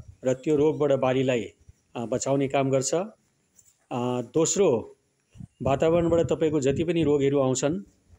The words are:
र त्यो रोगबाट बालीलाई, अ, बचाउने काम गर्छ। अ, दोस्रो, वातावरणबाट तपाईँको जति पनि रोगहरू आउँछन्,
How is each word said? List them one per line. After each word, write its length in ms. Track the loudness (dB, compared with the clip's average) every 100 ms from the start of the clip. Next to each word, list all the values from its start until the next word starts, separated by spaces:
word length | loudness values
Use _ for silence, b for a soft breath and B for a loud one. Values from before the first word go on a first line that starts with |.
| -18 -6
र 80 | -4
त्यो 240 | -2 0 2
रोगबाट 360 | 2 2 0
बालीलाई, 600 | 2 2 0 0 -2 -4 _ _ -20 _ -10
अ, 100 | -4
बचाउने 420 | -4 -2 -2 0
काम 220 | 0 0
गर्छ। 240 | 0 0
अ, 1300 | -4 -4 -12 _ _ _ _ _ _ -10 -6 -4 -4 -2
दोस्रो, 600 | 0 0 2 2 2 -4 -18 _ _ _ -20 -20 -6
वातावरणबाट 580 | -2 0 2 2 2 2
तपाईँको 400 | 0 0 0 0
जति 240 | 0 0
पनि 180 | -2 0
रोगहरू 380 | 2 2 2 2
आउँछन्, 420 | 0 0 -2 -4 -10 _ _